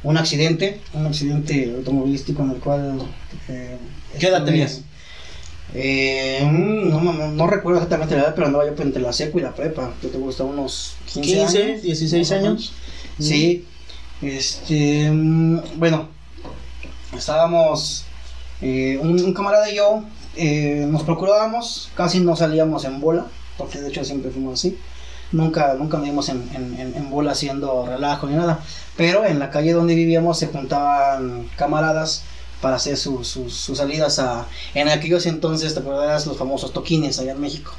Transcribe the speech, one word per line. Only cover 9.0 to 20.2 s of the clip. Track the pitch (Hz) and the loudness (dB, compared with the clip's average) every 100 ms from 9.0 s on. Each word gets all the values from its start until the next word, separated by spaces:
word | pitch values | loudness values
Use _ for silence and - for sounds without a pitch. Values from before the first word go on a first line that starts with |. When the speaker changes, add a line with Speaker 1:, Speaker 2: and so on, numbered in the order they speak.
| 123 | -2
Speaker 1:
secu | - 151 175 | -2 -2 -2
y | |
la | 131 | -2
prepa, | - 156 139 123 117 | -4 -4 -4 -6 -6
yo | 131 | -6
te | 131 | -4
gusta | 135 127 | -6 -4
unos | 135 143 131 - - - - | -4 -4 -6 -6 -10 -12 -10
quince | 143 147 190 | -4 2 4
Speaker 2:
Quince, | 190 196 | 4 4
Speaker 1:
años, | 208 220 | 2 -2
Speaker 2:
dieciséis | 180 151 156 170 170 | -2 0 2 2 2
Speaker 1:
más | |
o | 196 | 2
Speaker 2:
años. | 202 | 2
Speaker 1:
menos. | 214 - - - - - - | 0 -4 -10 -12 -12 -12 -4
Sí, | 151 147 160 175 - - - - - - | 2 4 4 2 -4 -16 -14 -14 -12 -8
este, | 139 135 - - - 151 147 147 151 | -6 -4 -4 -6 0 2 4 4 4
mm, | 156 156 160 165 165 - 165 | 4 6 6 4 2 -2 0
bueno, | 165 156 156 - - - - - - - - - - - | 2 2 -2 -14 -18 -16 -14 -14 -14 -12 -12 -14 -12 -8
estábamos, | - 156 170 170 156 151 - - - - - - - - | 0 4 6 6 6 4 -2 -6 -10 -12 -12 -10 -10 -6
eh, | 131 131 131 135 | -2 2 2 2
un, | 160 175 | 4 4
un | 185 | 4
camarada | 185 196 208 208 | 2 4 4 4
y | 208 | 4
yo, | 208 220 214 - | 4 4 -2 -12